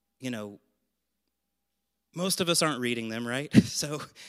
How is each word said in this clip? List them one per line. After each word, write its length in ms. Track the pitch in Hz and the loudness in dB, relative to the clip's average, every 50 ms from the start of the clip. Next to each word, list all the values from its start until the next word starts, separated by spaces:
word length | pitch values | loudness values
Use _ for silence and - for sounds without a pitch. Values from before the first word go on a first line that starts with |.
| _ _ _ _ | _ _ _ _
you 100 | 131 127 | -8 -6
know, 300 | 120 110 104 104 101 - _ _ _ _ _ _ _ _ _ _ _ _ _ _ _ _ _ _ _ _ _ _ _ _ _ _ _ _ _ _ - | -6 -6 -8 -10 -12 -16 _ _ _ _ _ _ _ _ _ _ _ _ _ _ _ _ _ _ _ _ _ _ _ _ _ _ _ _ _ _ -6
most 280 | 165 180 190 180 - | -4 -2 0 0 2
of 80 | 185 170 | 2 2
us 120 | 170 - | 4 4
aren't 180 | 170 156 143 120 | 4 2 2 0
reading 300 | 123 120 120 117 113 110 | 0 0 0 -2 -2 -4
them, 180 | 110 117 120 | -4 -4 -4
right? 240 | 120 120 131 147 156 - | -4 -4 -4 -2 4 6
<laughs> 100 | - - | 6 6
So 380 | - - - - 143 147 147 - - - - - | 6 0 -4 -4 -4 -6 -8 -8 -12 -16 -20 -20